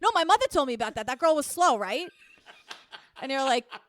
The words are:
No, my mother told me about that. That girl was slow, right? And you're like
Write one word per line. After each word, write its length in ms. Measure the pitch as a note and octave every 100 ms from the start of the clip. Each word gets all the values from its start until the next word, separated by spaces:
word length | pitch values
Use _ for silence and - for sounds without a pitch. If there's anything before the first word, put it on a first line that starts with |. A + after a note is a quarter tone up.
No, 80 | G4
my 100 | G#4+
mother 220 | E4 A4 C5
told 180 | F4 C4+
me 60 |
about 200 | A#3 A3
that. 120 | A3+ G#3+
That 120 | B3+
girl 160 | E4
was 120 | D#4 C#4+
slow, 300 | - F4 A#3
right? 300 | F#3+ B3 F4 _ _ _ - - _ - _ - _ -
And 120 | C4+
you're 120 | C4+
like 220 | C4+ B3+ A#3+ -